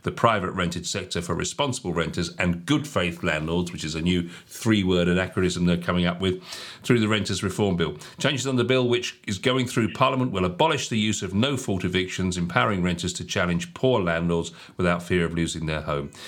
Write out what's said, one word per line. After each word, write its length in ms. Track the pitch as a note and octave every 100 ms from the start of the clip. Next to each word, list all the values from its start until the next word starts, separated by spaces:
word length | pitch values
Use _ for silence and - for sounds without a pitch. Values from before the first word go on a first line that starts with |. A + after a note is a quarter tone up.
the 80 | G2+
private 400 | - A#2 G#2+ F2+
rented 340 | F#2 F2 F2 F2
sector 340 | G2+ F2+ F2
for 140 | F2
responsible 580 | E2+ E2 - C#3+ B2 F#2
renters 420 | E2+ D#2 F2 E2+ -
and 260 | F2+ E2+
good 240 | - D3 D3+
faith 340 | G2+ F2+ E2+
landlords, 480 | F2 D2+ D#2 F2 F2
which 140 | D2+
is 100 | D#2+
a 60 | D#2+
new 300 | E2+ F2+ E2+ - -
three-word 640 | - A2+ G#2+ F#2 F2 F2
anachronism 580 | F2+ F2+ - F#2 F2 F2
they're 100 | E2+
coming 300 | - F2+ F2
up 160 | E2+
with, 200 | F#2+ F2+ - - - -
through 180 | - A#2+
the 80 | G#2+
Renters 340 | G#2+ G2 F#2+
Reform 340 | G2 G2 G2+ F2
Bill. 220 | D#2 D2 - -
Changes 280 | - D3 C3
on 100 | B2+
the 80 |
bill, 240 | A#2 C3 B2
which 320 | B2 A#2+ - -
is 120 | G2
going 280 | B2+ B2+ A#2+
through 260 | - A2
Parliament, 400 | - C3 C3 B2+
will 140 | F#2+ F2+
abolish 420 | F2 D#3 D3+ -
the 100 | A2+
use 240 | G#2+ G2+
of 120 | F#2+
no-fault 500 | F#2+ C3+ C3 - F#2+
evictions, 540 | F2+ F#2 F2+ - F#2 F2+
empowering 440 | E2+ B2+ A#2 F#2+
renters 300 | F2+ F2 F2+
to 120 | - F2
challenge 480 | G2+ F2 E2+ -
poor 260 | - C3 A#2+
landlords 520 | F2 E2 E2+ E2+ E2 - - -
without 240 | F2+ F2
fear 240 | - F2+ E2+
of 80 |
losing 320 | E2+ D#2+ D#2+ D#2+
their 160 | D#2
home. 280 | D#2 C#2+ C#2+ -